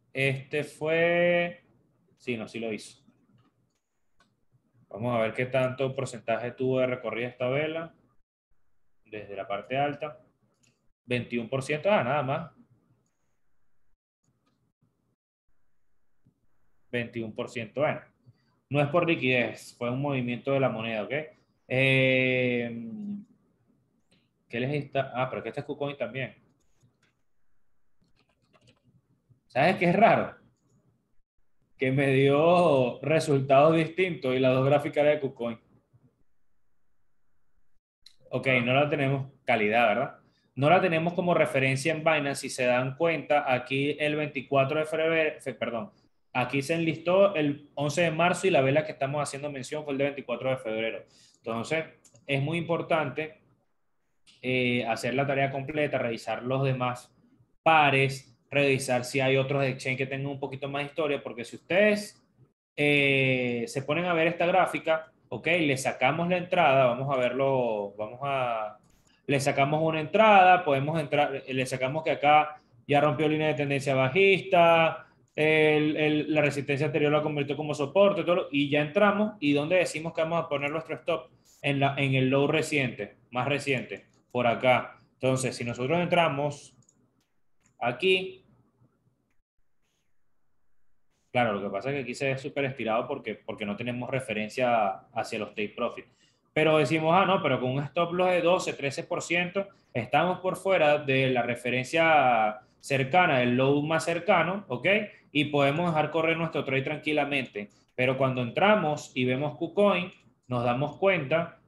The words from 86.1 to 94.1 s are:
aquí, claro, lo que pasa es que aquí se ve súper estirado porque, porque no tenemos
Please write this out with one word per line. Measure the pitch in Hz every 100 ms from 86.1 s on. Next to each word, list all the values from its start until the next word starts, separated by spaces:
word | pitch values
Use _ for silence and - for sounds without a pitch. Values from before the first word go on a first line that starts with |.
| 175 165 139 147 139 - _ _ _ _ _ _ _ _ _ _ _
aquí, | 123 127 185 190 190 - _ _ _ _ _ _ _ _ _ _ _ _ _ _ _ _ _ _ _ _ _ _ _ _ - - _ _ _
claro, | 123 120
lo | 101
que | 98
pasa | 98 123
es | 143
que |
aquí | 120
se | 120 139
ve | 131
súper | 143 139 139
estirado | 131 110 110 127
porque, | 143 113
porque | 104 - 101 104
no | 101
tenemos | 123 123 123